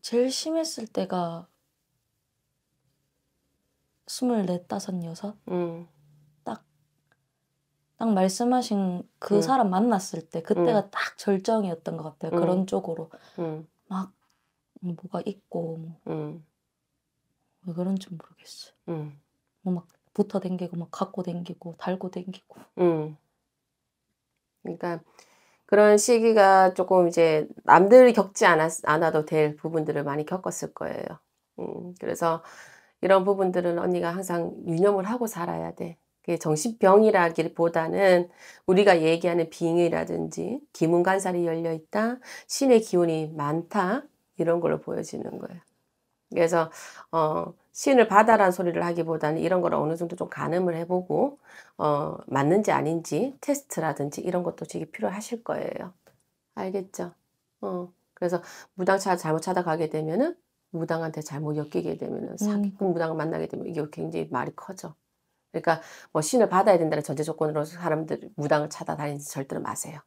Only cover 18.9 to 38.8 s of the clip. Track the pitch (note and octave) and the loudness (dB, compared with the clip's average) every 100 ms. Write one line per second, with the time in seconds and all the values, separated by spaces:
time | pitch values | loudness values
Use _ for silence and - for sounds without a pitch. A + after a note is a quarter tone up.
18.9 | E3 D3 C#3+ _ _ _ _ F#3+ F3+ - | -10 -10 -14 _ _ _ _ -6 -6 -8
19.9 | _ _ - G3+ G3+ F#3 F3+ F3 E3+ E3 | _ _ -4 -2 -2 -4 -6 -6 -8 -12
20.9 | - F#3+ - F3+ F3 F3 F3 E3+ E3 - | -6 -6 -6 -8 -8 -10 -14 -16 -12 -8
21.9 | F#3 F#3 F3+ F#3 F3+ _ - - - F3+ | -6 -6 -10 -14 -16 _ -20 -20 0 0
22.9 | E3 D#3 D#3 _ _ _ _ _ _ _ | 2 -4 -12 _ _ _ _ _ _ _
23.9 | _ _ _ _ _ _ _ - E3+ F3 | _ _ _ _ _ _ _ -14 -8 -8
24.9 | E3+ _ _ _ _ _ _ _ G#3 G#3 | -8 _ _ _ _ _ _ _ 6 8
25.9 | G#3 G#3 A#3+ A3+ A3 G3 F#3+ F#3 F#3 F#3 | 8 6 4 6 8 8 8 6 4 2
26.9 | F#3 F3 E3+ E3 D#3 D3+ - - D#3+ G3 | 4 4 6 4 4 -2 -6 6 8 10
27.9 | B3 B3+ A3 F#3+ - G#3 D#3+ D#3+ F3 - | 10 10 8 0 4 4 6 2 -2 0
28.9 | D3+ E3 D#3 D3+ D#3+ D3+ D3+ D#3+ E3 D3+ | 2 4 2 0 2 0 0 -4 -4 -2
29.9 | D3 C#3+ C#3+ D3+ F#3 F3+ - D#3+ - - | -4 -2 -4 -4 -6 -6 -8 -10 -8 -8
30.9 | - - E3 _ _ _ - - - F3 | -8 -10 -12 _ _ _ -12 -12 -10 -14
31.9 | F3+ - F3 E3+ E3 - - - - _ | -12 -8 -2 -2 -2 -8 -20 -20 -20 _
32.9 | _ F#3 F#3+ F#3+ G3 F#3+ F3+ F3 E3+ F3+ | _ 2 4 4 0 0 0 -2 -2 -2
33.9 | F3+ E3+ F3+ F#3 E3+ E3 - - E3 G3 | -2 -2 -4 -4 -4 -4 -8 -6 2 2
34.9 | G3+ F#3+ B3 A3+ F3+ E3+ E3 E3 F3 E3+ | 2 -2 -4 -6 -6 -6 -6 -8 -10 -12
35.9 | E3+ _ _ - E3 E3 D#3 A#3+ A3+ F#3+ | -14 _ _ -6 -4 0 -2 -2 2 6
36.9 | G3 A3 G3 E3+ E3 D#3+ - E3+ E3+ D#3+ | 8 6 4 2 0 -4 0 0 0 -2
37.9 | F3 G3 F3+ F3 _ - - - F#3+ | 2 6 6 2 _ -20 -12 2 4